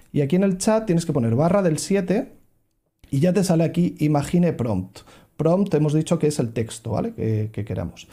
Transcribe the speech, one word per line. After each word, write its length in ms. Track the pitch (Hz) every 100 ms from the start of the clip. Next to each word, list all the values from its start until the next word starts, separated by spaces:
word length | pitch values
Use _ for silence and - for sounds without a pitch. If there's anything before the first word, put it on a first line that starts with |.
| _
y 100 | 143
aquí 160 | 139 180
en 60 |
el 140 | 196 185
chat 280 | 220 220 220
tienes 180 | 165 165
que 80 |
poner 220 | 143 113 117
barra 260 | 170 202
del 160 | 180 147
siete 540 | - 196 180 202 - - _ _ _ _ _ _ -
y 80 | 135
ya 140 | 180
te 100 | 190
sale 200 | 185 165
aquí 320 | 160 170 175 -
Imagine 540 | 151 147 139 180 175
Prompt. 480 | 139 120 92 95 - - - - -
Prompt 360 | 156 185 190 147
hemos 180 | 151
dicho 260 | 156 156 170
que 80 | 151
es 120 | 147
el 120 | 117
texto, 380 | 120 113 - 117
¿vale? 220 | - 226
Que, 360 | 226 110 107 107
que 100 | 110 107
queramos. 420 | 104 - - -